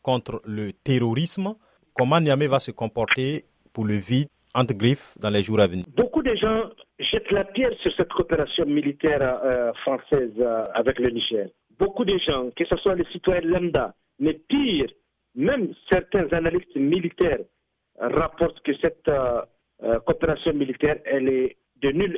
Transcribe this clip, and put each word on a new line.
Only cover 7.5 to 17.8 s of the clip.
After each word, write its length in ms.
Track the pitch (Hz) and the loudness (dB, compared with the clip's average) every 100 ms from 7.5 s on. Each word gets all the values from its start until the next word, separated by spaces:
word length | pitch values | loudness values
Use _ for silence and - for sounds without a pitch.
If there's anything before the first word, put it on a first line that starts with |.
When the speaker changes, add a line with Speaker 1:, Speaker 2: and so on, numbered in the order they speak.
| - 254 - | -2 -2 0
Speaker 2:
sur 100 | 175 - | -4 -2
cette 140 | 165 | -2
coopération 520 | 190 175 160 143 175 147 | -2 0 -2 0 -2 0
militaire, 560 | 147 143 139 156 143 131 127 | 0 -2 0 0 2 0 0
euh, 300 | 131 123 117 - | 0 0 -2 -2
française, 500 | 139 131 - 139 117 107 | -4 -4 0 0 0 -2
euh, 240 | 120 113 104 | 0 0 -2
avec 260 | 117 120 127 | 0 0 2
le 100 | 123 | -2
Niger. 380 | 117 - 110 98 _ _ - | 0 -2 -2 -4 _ _ -2
Beaucoup 280 | 196 - 196 | -2 0 0
de 120 | 185 | 0
gens, 320 | - 135 123 - | 0 -2 -4 -4
que 80 | 170 | -2
ce 120 | 175 | 0
soit 180 | 196 180 | 0 0
les 100 | 165 | -4
citoyens 300 | 180 185 180 | -2 0 0
lambda, 520 | 165 180 175 147 110 - _ - | 0 0 0 0 -2 -8 _ -2
mais 140 | 156 | -2
pire, 540 | 156 - 285 262 156 123 _ _ _ _ 123 | -2 -2 0 2 0 -2 _ _ _ _ -2
même 380 | 190 277 180 - - | 0 0 -4 -6 0
certains 380 | 185 - 202 - | 0 2 0 2
analystes 440 | 170 165 180 - 139 | 0 0 -2 -4 -2
militaires 640 | 139 180 170 - 175 131 - _ _ _ | 2 2 -2 0 0 0 -6 _ _ _